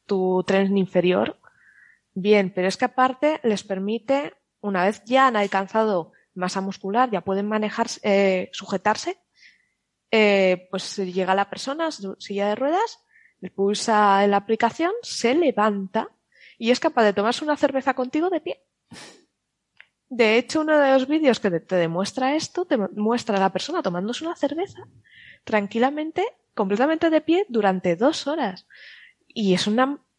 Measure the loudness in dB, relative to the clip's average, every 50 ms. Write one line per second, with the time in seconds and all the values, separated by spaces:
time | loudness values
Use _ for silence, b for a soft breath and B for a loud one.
0 | _ -4 -2 0 0 2 0 0 0 2 2 2 2 2 2 0 0 2 2 2
1 | 2 4 2 2 0 -2 -4 -10 b b b b b b b b b b b b
2 | b _ _ -4 2 4 4 4 4 2 -2 -2 -2 -2 0 -2 -2 -2 0 2
3 | 2 2 2 0 0 0 0 0 0 -2 -2 -2 -4 -6 -6 -6 -4 -4 -4 -4
4 | -2 -2 -2 -2 -2 -4 -10 _ _ _ _ _ -6 -4 -2 0 0 0 0 -2
5 | -4 0 2 4 4 4 4 2 0 0 -2 -2 -4 -2 0 0 0 2 0 -2
6 | -4 b b b b b _ -6 -6 -4 -4 -4 -6 -6 -6 -8 -6 -2 0 0
7 | 2 2 0 -2 -2 -2 -2 -2 -2 -2 -2 -2 -2 -2 -2 -4 -4 -4 -4 -4
8 | -2 2 2 4 4 2 2 0 -4 -6 -10 -14 -8 -8 -8 -2 -2 -2 -2 -2
9 | -4 -8 -10 -10 _ _ b b b b b b b b b b _ _ _ _
10 | _ _ 2 2 4 4 4 4 4 2 2 0 -4 _ -10 -10 -10 -8 -8 -6
11 | -6 -4 -4 -2 0 0 0 0 0 -2 -6 -10 -10 -8 -6 -6 -6 -6 -6 -8
12 | -10 -12 -12 -14 -12 -8 -6 -4 -2 -2 -2 -2 -2 -2 0 -2 -2 -4 -6 -12
13 | b b b b b b b _ -18 -12 -4 -2 0 0 0 -2 -2 0 2 4
14 | 4 4 4 4 4 4 4 2 2 0 0 0 0 -2 0 -2 -2 -2 -4 -6
15 | -8 -10 -8 -4 -2 0 2 2 2 2 2 2 0 0 0 -2 -4 -4 -4 -4
16 | -6 -6 -10 _ _ b b b b b b b 0 0 0 2 0 0 2 4
17 | 4 4 2 2 0 0 -2 -2 -2 -4 0 0 0 0 0 0 -2 -2 -2 -2
18 | -4 -4 -2 -2 0 0 -2 -2 -4 -6 -10 -12 _ _ _ _ _ _ B B
19 | B B B B B _ _ _ _ _ _ _ _ _ _ _ _ _ _ _
20 | _ _ 0 2 4 4 4 4 2 0 -2 -2 0 2 4 4 4 4 4 4
21 | 2 2 0 2 4 2 2 2 0 -2 -2 -2 -2 -2 0 0 0 0 0 -2
22 | -4 -4 -4 -2 -2 0 0 -2 -4 -6 -6 -6 -4 -2 0 -2 -2 -2 -4 -2
23 | -2 0 0 0 -2 -2 0 2 2 0 0 -2 -6 -6 -6 -6 -4 -4 -4 -4
24 | -4 -6 -6 -8 -8 -8 -6 -4 -4 -4 -4 -6 -8 -8 -10 -16 -20 -20 _ -20
25 | B B B B B B B B _ -2 -2 -2 -2 -2 0 0 0 0 0 -2
26 | -6 -6 -4 -4 -4 -4 -6 _ _ _ _ -4 -2 -2 0 0 2 0 0 0
27 | 2 2 2 2 2 2 0 0 0 0 0 0 2 2 2 2 0 0 0 2
28 | 2 0 0 0 -4 -6 -4 -4 -4 -4 -6 -8 -14 B B B B B B B
29 | B B B B _ _ _ -2 0 2 2 2 2 0 0 0 0 0 -2 -6
30 | _ _ _